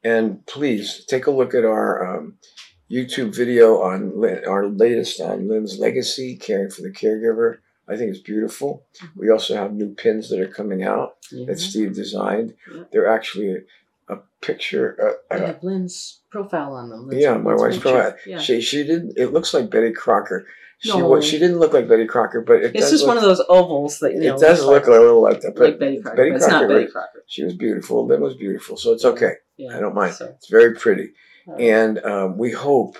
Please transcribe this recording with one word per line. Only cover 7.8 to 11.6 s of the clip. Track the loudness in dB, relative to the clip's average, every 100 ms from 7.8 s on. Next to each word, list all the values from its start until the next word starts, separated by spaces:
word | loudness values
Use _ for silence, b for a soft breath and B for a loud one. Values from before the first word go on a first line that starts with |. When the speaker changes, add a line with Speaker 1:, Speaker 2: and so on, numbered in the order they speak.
| -12
Speaker 1:
I |
think | -8 -8
it's | -8
beautiful. | -8 -6 -6 -6 -10 -10 _ _
Speaker 2:
Mm-hmm. | -20 -4
Speaker 1:
We | 2
also | 2 2
have | -6 -6
new | -6 -8
pins | -2 -2 -2 -6
that | -6
are | -6
coming | -8 -8 -6
out | -4 -4 -6 _ -20
that | -14 -10
Speaker 2:
Yeah. |
Speaker 1:
Steve | -8